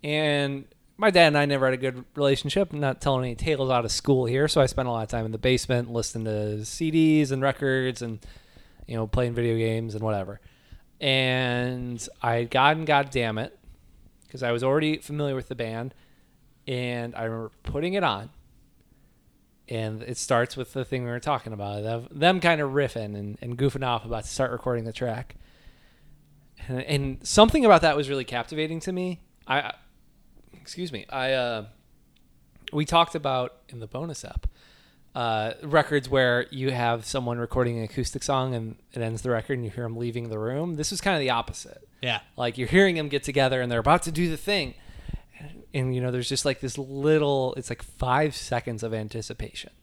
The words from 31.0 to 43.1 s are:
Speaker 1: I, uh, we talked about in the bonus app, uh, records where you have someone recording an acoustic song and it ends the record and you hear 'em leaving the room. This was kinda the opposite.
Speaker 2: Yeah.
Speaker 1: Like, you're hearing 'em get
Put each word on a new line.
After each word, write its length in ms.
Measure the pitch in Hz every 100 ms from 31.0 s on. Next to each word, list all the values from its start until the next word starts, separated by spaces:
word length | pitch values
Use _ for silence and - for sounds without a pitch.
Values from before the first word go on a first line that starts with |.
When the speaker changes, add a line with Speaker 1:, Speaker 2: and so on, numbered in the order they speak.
| -
Speaker 1:
I, 220 | 135 131
uh, 320 | 135 123 113 104 - _ _ _ _ _ _ _ - -
we 100 | 151 151
talked 300 | 170 170 165
about 380 | 143 131 123 - _
in 100 | 120
the 80 | 110
bonus 380 | 123 165 151 -
app, 220 | - - - - - _ _ - -
uh, 380 | 117 110 110 120
records 480 | 156 156 147 147 127
where 360 | 135 127 123 123
you 200 | 139 131
have 340 | 123 120 117 113
someone 320 | 139 120 120
recording 400 | 117 131 123 117
an 80 | 110
acoustic 360 | - 123 135
song 320 | - 135 131
and 220 | 123 113 - _
it 100 | -
ends 200 | 113 113
the 80 | 127
record 240 | 117 -
and 100 | 131
you 80 | 113
hear 140 | 110 120
'em 100 | 113
leaving 320 | 120 117 117
the 100 | 110
room. 360 | 110 135 170 156
This 160 | 151
was 80 | 190
kinda 200 | 196 175
the 100 | 135
opposite. 580 | 120 117 - - - - _
Speaker 2:
Yeah. 180 | 127 107 - -
Speaker 1:
Like, 220 | 123 117
you're 100 | 120
hearing 320 | 175 196 170
'em 80 |
get 160 | 151